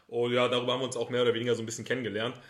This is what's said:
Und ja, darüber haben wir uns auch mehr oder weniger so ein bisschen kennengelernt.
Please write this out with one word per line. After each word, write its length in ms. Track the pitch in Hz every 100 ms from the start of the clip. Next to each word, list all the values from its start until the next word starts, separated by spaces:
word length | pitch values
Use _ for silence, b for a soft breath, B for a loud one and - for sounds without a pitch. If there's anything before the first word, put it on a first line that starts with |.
| B
Und 240 | 117 120
ja, 160 | 123 123
darüber 240 | 123 120
haben 80 | 127
wir 60 | 131
uns 100 | 120
auch 140 | 117
mehr 100 | 120
oder 140 | 123
weniger 200 | 117 123
so 80 | 113
ein 40 | 113
bisschen 180 | 113
kennengelernt. 500 | 110 127 113 101 117 131 B